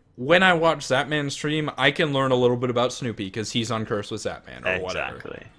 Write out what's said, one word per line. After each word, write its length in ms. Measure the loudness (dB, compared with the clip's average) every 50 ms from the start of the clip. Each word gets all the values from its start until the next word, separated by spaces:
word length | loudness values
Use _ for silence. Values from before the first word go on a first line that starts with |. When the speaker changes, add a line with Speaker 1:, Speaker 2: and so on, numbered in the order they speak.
| _ _ _
Speaker 1:
when 260 | -8 2 4 4 6
I 120 | 6 6 4
watch 240 | 6 4 2 2 2
Zapman 520 | 0 0 2 2 2 0 -2 -2 -2 -2
stream, 400 | -6 -4 -4 -2 -2 0 -2 -4 -2
I 140 | 2 0 2
can 220 | 2 2 0 0
learn 200 | 2 2 2 4
a 40 | 4
little 200 | 4 6 4 4
bit 140 | 2 0 0
about 220 | 0 2 0 0
Snoopy 380 | -2 -4 -6 -6 -4 -4 -6 -6
'cause 220 | -6 -6 -6 -2
he's 180 | -2 -2 -2 -2
on 140 | -2 -4 -2
Curse 260 | -2 -4 -4 -4 -6
with 120 | -8 -6
Zapman 420 | -6 -6 -8 -8 -14 -16 -16 -6 -4
or 160 | -2 -2 -2
whatever. 340 | -2 -4 -4 -4 -6 -6 -8
Speaker 2:
Exactly. 300 | -12 -12 -12 -14 -14 -16 -18 _